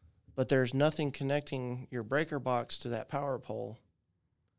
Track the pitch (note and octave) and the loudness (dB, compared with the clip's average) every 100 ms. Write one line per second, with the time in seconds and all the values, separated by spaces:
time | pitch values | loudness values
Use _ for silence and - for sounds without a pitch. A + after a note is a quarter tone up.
0 | - _ _ - B2+ C3+ B2 C3+ D3 D3+ | -20 _ _ 0 4 4 4 4 4 4
1 | D3 C3+ C3+ D3 D3 C3+ B2 B2 C3+ B2 | -2 0 0 0 0 -4 -4 -6 -6 -6
2 | G#2+ C#3 D#3 D3 A#2+ B2 A#2+ - B2 A#2 | 0 0 0 -2 0 0 0 -4 -4 -4
3 | - C#3+ C#3+ B2+ - A2 A2 A2+ _ _ | -4 -4 -2 -4 -4 -6 -6 -10 _ _
4 | _ _ _ _ _ | _ _ _ _ _